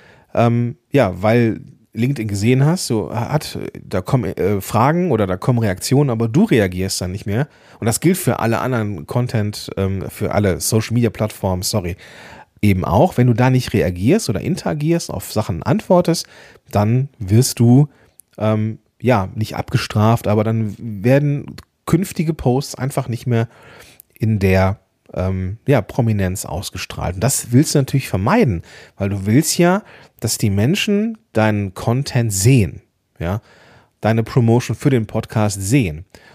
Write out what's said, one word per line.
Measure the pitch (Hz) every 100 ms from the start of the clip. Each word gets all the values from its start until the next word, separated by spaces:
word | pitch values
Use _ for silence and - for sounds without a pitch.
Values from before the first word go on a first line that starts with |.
| - - _
ähm, | - 117 120 120 - _
ja, | 139 101 90
weil | 107 120 117 - - - _
LinkedIn | 107 123 135 107
gesehen | 101 110 131 147
hast, | 185 -
so | 113 85
hat, | 113 - 151 - - 50 -
da | - 95
kommen, | - 131 92 -
äh, | 92 101
Fragen | - 107 131 170 180
oder | 110 95
da | 92
kommen | - 123
Reaktionen, | 110 92 - 123 143
aber | 113 117
du | 135 220
reagierst | 127 98 90 95 -
dann | 90
nicht | 95 101
mehr. | 107 147 _ _ -
Und | 110
das | 117
gilt | 170 185
für | - -
alle | 107 110
anderen | 127 123 104 90 71
Content, | 123 123 113 104 - - -
ähm, | 95 95 -
für | - 101
alle | 104 101 78
Social-Media-Plattformen, | - 110 - 120 113 - 107 - 98 90
sorry, | 95 110 87 85 - - - - - _
eben | 104 92 71
auch. | 92 170 -
Wenn | 123
du |
da | 113 127
nicht | 127 -
reagierst | 104 78 90 107 214 -
oder | 90
interagierst, | 113 185 - 156 151 165 -
auf | - -
Sachen | 107 - 85
antwortest, | - 214 - 180 175 165 - - - - _
dann | 101 104 123 139 -
wirst | 95 110 131 -
du, | 120 127 147 _ _ _ _ -
ähm, | 107 107 110 107 _ _
ja, | 113 113 95 110
nicht | 110 -
abgestraft, | - - - 107 107 117 101
aber | 110
dann | 110 113 107 -
werden | 117 101 113 139 147 143 - - - _ -
künftige | 170 196 - 160
Posts | 156 131 127 - -
einfach | 135 143 120
nicht | 113 127
mehr | 117 113 - - - - - _ _
in | 110 107
der, | 95 95 92 101 _ _ _
ähm, | - 92 95 92 104 -
ja, | 135
Prominenz | - - 117 104 92 92 -
ausgestrahlt. | 101 - 95 - - 78 90
Und |
das | 120 - -
willst | 120 156 151
du |
natürlich | 131 135 -
vermeiden, | 95 110 233 160 85 - - - -
weil | 98
du | 98 98
willst | 120 165 -
ja, | 175 196 - - - _
dass | 110 -
die | 107
Menschen | 98 120 202 - 202 226 220 _
deinen | 110 110 104 98
Content | - - 123 139 123 117
sehen, | 95 104 135 85 - - _ _ -
ja, | 85 104 - _ _ - _ _
deine | 107 113
Promotion | 110 135 113 117 - 113
für | 147
den | 120 107
Podcast | 110 - 117 104 98
sehen | 98 139 95 76 - - -